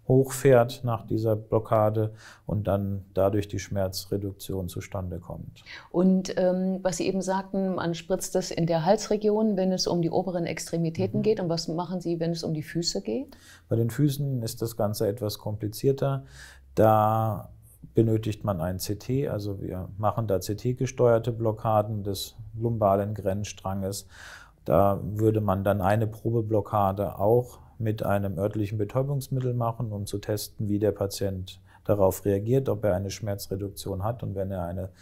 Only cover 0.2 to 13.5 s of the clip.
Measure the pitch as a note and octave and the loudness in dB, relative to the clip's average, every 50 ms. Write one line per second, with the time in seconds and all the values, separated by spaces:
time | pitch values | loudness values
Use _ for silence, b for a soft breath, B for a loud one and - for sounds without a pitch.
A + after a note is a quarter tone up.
0.2 | C3 C3 - - - C#3 C3 A#2+ A#2 B2 - - - A#2+ A2+ G#2+ - - A#2 A2 | 6 4 0 2 6 8 8 8 6 4 0 -4 -4 -2 -2 -4 -4 -4 -2 0
1.2 | A2 A2+ A2 G#2+ - - A#2 A2 - - A2+ A2 G#2+ G#2+ G#2+ A2 G#2+ G#2+ A2 B | 2 2 0 0 0 0 0 0 2 2 4 4 4 4 2 0 0 -2 -4 B
2.2 | B B B B B - - G#2+ G2+ F2+ F#2+ G2+ G2+ G2 G2+ F#2+ F#2 - - F#2 | B B B B B -4 -4 -2 0 0 0 0 0 -2 -4 -6 -8 -4 0 2
3.2 | F#2+ G2 G#2+ G#2 G2 - - F#2+ - - G2+ G2+ F#2+ F#2 F#2 - - - G#2+ G2+ | 2 4 4 2 0 -2 -4 -6 -6 -4 -2 -2 -2 -2 -4 -8 -6 -4 -4 -4
4.2 | G2+ G2 F#2 - - - F#2+ F#2+ F#2 E2+ - G2 - - - G2 F#2 F2+ F2+ F2 | -4 -6 -8 -10 -8 -6 -6 -4 -4 -6 -8 -8 -10 -8 -8 -6 -6 -6 -8 -10
5.2 | - - E2 E2 E2 - - - B B B B B B - E3+ F#3 F#3+ F#3+ F#3 | -10 -12 -12 -12 -12 -14 -16 -18 B B B B B B 0 4 4 4 4 4
6.2 | F#3 - - - F#3 F3+ F3+ F#3 F#3 F#3+ F#3+ F#3 F#3+ F#3 F3+ - - - F#3+ F#3+ | 0 -2 -2 0 2 2 2 2 0 -2 -2 -2 -2 -2 -2 0 0 0 0 0
7.2 | F#3 F#3+ F#3+ F#3+ F#3+ F#3+ - G3 F#3+ F#3+ F#3 - - E3+ E3+ E3 - - F#3+ F#3 | -2 -2 -2 -4 -4 -4 -4 -2 -2 -2 -2 -2 -2 -2 -4 -4 -2 -2 -2 -2
8.2 | - - - F#3 F3+ - - - E3+ E3 E3+ E3 D#3 F3+ G#3+ G#3+ - - G#3 G#3 | -2 -2 -2 -2 -2 -2 -2 0 0 2 2 2 4 4 2 2 2 0 -2 0
9.2 | G#3 G#3 G#3 G#3+ A3 A3 G3+ F#3 F#3+ F#3+ F#3 F#3 - - - F3 E3+ E3 - - | 2 2 2 2 2 2 2 2 2 0 0 0 0 0 0 0 0 2 0 0
10.2 | F#3 F#3+ F3 F3+ E3+ - - E3+ - - - E3 E3 D#3+ E3 - F#3 G3 - G#3+ | 0 0 -2 -2 -4 -4 -4 -6 -6 -4 -4 -2 -2 -2 -2 -2 -2 -2 -2 0
11.2 | G#3 G#3+ A3 G#3 F#3 E3 E3 E3 - - D#3+ E3 F3+ F3 F#3 F3+ - E3+ E3+ E3+ | 0 0 0 0 0 -2 -2 -2 -4 -4 -4 -4 -4 -4 -6 -6 -4 -4 -2 -2
12.2 | E3+ E3 E3+ E3 E3 E3 D#3+ D#3 D3+ - - E3 E3+ - - G3 - G#3+ A3 B3+ | -2 -2 -2 -2 -4 -4 -4 -4 -6 -4 -4 -4 -2 -2 -4 -4 -4 -4 -4 -4
13.2 | C#4 - B B B B | -6 -8 B B B B